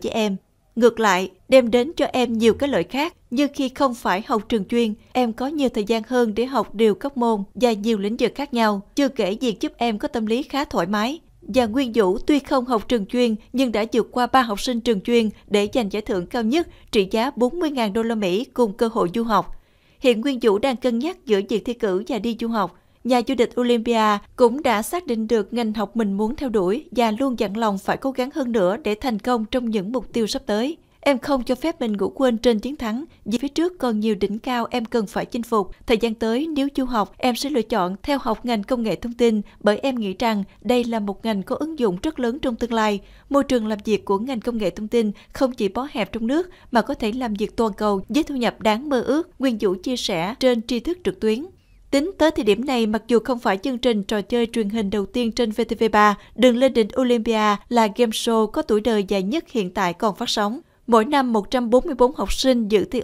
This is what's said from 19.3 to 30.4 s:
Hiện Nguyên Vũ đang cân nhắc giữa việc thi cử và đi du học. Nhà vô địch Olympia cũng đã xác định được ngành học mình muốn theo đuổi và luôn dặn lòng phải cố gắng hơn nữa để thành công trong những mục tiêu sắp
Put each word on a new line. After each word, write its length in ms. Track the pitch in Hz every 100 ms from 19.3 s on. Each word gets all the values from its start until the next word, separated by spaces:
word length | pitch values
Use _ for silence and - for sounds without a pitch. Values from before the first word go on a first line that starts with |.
| 202 - - _ _ _ _
Hiện 220 | 262 220
Nguyên 180 | 277 254
Vũ 160 | 233 196
đang 200 | 262 247
cân 220 | 254 233
nhắc 260 | 302 370 -
giữa 140 | 196 196
việc 160 | 220 208
thi 80 |
cử 300 | 240 214 185 220
và 120 | 233
đi 180 | 226 220
du 80 | 233
học. 320 | 226 175 - _ _
Nhà 180 | 233 247 233
vô 80 | 254
địch 140 | 233 -
Olympia 560 | 247 240 226 226 214 208 - -
cũng 280 | 240 262
đã 180 | 269 208
xác 260 | 220 349 359
định 200 | 226 220
được 260 | 226 202
ngành 200 | 226 220
học 240 | 214 202 226
mình 160 | 214
muốn 220 | 196 220 285
theo 140 | 277
đuổi 360 | 214 180 233 -
và 200 | 240 233 214
luôn 200 | 269 233
dặn 180 | 208 202
lòng 200 | 226 196
phải 200 | - 165
cố 140 | 269
gắng 180 | 254 254
hơn 180 | 311 247
nữa 260 | 226 180 220
để 120 | 220 208
thành 240 | 269 208
công 260 | - 247 214
trong 240 | 254 233
những 220 | 214 185
mục 220 | 254 190
tiêu 140 | 233 214
sắp 140 | 269